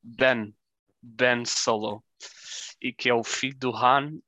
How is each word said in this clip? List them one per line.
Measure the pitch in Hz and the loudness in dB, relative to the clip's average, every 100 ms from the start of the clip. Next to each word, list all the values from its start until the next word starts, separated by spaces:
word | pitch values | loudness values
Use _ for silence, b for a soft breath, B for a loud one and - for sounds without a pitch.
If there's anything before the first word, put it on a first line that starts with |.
Ben, | 117 113 131 120 104 104 _ _ _ _ | -12 2 2 2 -2 -12 _ _ _ _
Ben | 120 113 123 120 | -12 0 2 2
Solo, | 120 - - 110 107 104 _ _ B B B B B B | -2 -4 0 0 -2 -8 _ _ B B B B B B
e | 123 | -10
que | - 123 | -4 0
é | |
o | 120 | 0
filho | 110 - 131 135 | 0 -4 -6 -4
do | 127 110 | -4 2
Han | 123 139 147 156 | 4 4 2 -8